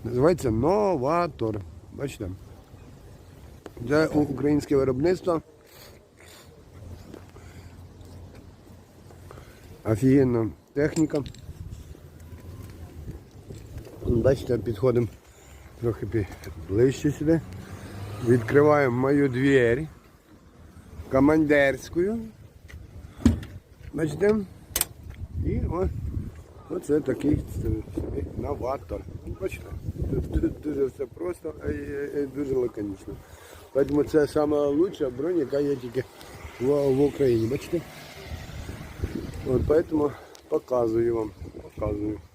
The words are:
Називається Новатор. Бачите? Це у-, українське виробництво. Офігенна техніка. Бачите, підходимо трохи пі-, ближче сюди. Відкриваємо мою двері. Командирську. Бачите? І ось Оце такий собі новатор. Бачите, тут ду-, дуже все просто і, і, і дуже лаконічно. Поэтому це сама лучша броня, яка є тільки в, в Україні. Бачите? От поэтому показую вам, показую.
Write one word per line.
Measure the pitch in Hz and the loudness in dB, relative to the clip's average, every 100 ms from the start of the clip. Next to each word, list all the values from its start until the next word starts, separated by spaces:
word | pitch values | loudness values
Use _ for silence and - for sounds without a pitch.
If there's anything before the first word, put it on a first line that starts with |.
Називається | 117 123 151 170 131 | -2 4 4 4 2
Новатор. | 110 143 202 202 165 127 170 175 - 110 104 92 - - | 2 4 4 2 2 2 0 0 -2 -4 -4 -8 -16 -16
Бачите? | - 139 - 95 98 - - - - - - - - - - - - - - 117 | -10 -10 -8 -10 -10 -16 -20 -20 -20 -20 -20 -20 -20 -20 -20 -20 -18 -18 -10 0
Це | 147 156 | 2 4
у-, | 147 | 2
українське | 147 127 143 147 - 139 | 2 2 2 2 4 2
виробництво. | 131 127 165 185 180 165 - - - - - - - - - - - - - - - - - - - - - - - - - - - - - - - - - - - - - - - - - - - - - | 4 2 2 2 0 -2 -4 -20 -20 -20 -20 -20 -20 -20 -20 -20 -20 -20 -20 -20 -16 -16 -16 -18 -18 -20 -18 -18 -18 -18 -20 -18 -18 -18 -18 -18 -20 -20 -20 -20 -20 -20 -20 -20 -18 -18 -18 -20 -20 -6 0
Офігенна | 107 131 139 131 120 110 - - | 4 8 8 6 4 0 -4 -6
техніка. | 143 147 160 156 147 127 - - - - - - - - - - - - - - - - - - - - - - - - - - - - | 0 0 2 2 0 -4 -12 -16 -14 -14 -14 -16 -18 -20 -20 -18 -16 -16 -16 -16 -16 -16 -14 -14 -14 -18 -20 -16 -16 -14 -14 -14 -6 0
Бачите, | 117 123 139 - 117 | 4 4 4 2 -2
підходимо | 104 110 127 120 113 - - - - - - - | 0 2 4 4 2 -6 -20 -20 -20 -20 -20 -4
трохи | 117 104 104 | -4 -2 -2
пі-, | 110 92 - - - - | -2 -2 -8 -14 -14 -2
ближче | 98 131 127 147 | 4 4 4 -2
сюди. | 139 151 165 - - - - - - - - 120 | 0 2 2 0 -14 -14 -14 -14 -12 -12 -4 4
Відкриваємо | 123 110 135 151 147 135 120 | 4 6 6 6 6 4 2
мою | 135 147 139 | 4 4 4
двері. | 123 139 135 117 123 156 - - - _ - - - - - - - - | 4 6 6 6 2 -2 -10 -20 -20 _ -20 -20 -20 -20 -20 -18 -18 0
Командирську. | 131 139 156 151 147 139 131 - 165 190 226 220 - - - - - - - - - - - - - - - - | 4 6 6 6 6 6 2 -4 0 0 -2 -6 -14 -20 -20 -20 -18 -16 -18 -18 4 4 4 -6 -16 -20 -20 -10
Бачите? | 143 156 147 202 220 185 - - - - - - - - - - | -2 -2 2 2 2 -2 -12 -8 -6 -6 -8 -16 -14 -10 -4 -2
І | - - | 0 -2
ось | 165 190 - - - - - - - - | 0 -2 -2 -6 -6 -8 -12 -20 -20 -8
Оце | 175 156 147 | -8 0 2
такий | 131 120 139 151 - - - 110 - - | 2 0 2 0 0 -4 -2 -2 -4 -6
собі | - - - - | -6 -6 -6 -6
новатор. | 123 135 117 135 - 101 - - - - | -6 -4 -4 -6 -6 -10 -8 -12 -12 -6
Бачите, | 190 - - - - - - | -6 -8 -10 -10 -8 -4 -2
тут | - - | -2 -2
ду-, | - 160 - | 0 0 -2
дуже | 151 143 131 | -6 -2 -2
все | - 131 | -2 -10
просто | - 175 175 160 151 147 | -8 -8 -8 -10 -8 -6
і, | |
і, | 147 143 143 147 147 | -6 -6 -6 -4 -2
і | 139 | -4
дуже | 131 139 131 | -4 -2 0
лаконічно. | 120 110 104 95 - - - - - - - | 0 -2 -8 -8 -12 -14 -16 -20 -20 -20 -2
Поэтому | 135 139 147 | 0 2 2
це | - 156 143 | 4 4 4
сама | 156 147 147 143 | 2 2 2 2
лучша | 143 190 - 139 | 2 0 0 -4
броня, | 123 156 175 | -2 -2 0
яка | 123 139 | 0 0
є | 143 135 | 0 -2
тільки | 123 123 - - - - - - | -2 -6 -6 -12 -18 -16 -16 -2
в, | 123 | 2
в | 147 143 131 | 4 4 4
Україні. | 143 135 135 117 113 | 4 4 4 4 2
Бачите? | 135 - 170 - - - - - - - - - - - - - - - - 139 | -2 -2 -4 -4 -16 -16 -16 -12 -12 -10 -12 -10 -12 -12 -6 -6 -6 -8 -8 0
От | 127 | 2
поэтому | 117 151 175 156 147 117 - - - | 4 4 4 0 0 -2 -18 -20 -4
показую | 151 - 127 117 113 117 117 | -4 0 0 2 2 2 0
вам, | 107 98 - - | -4 -8 -14 -14
показую. | - - 107 104 104 104 - | -16 -6 -4 -2 -4 -6 -12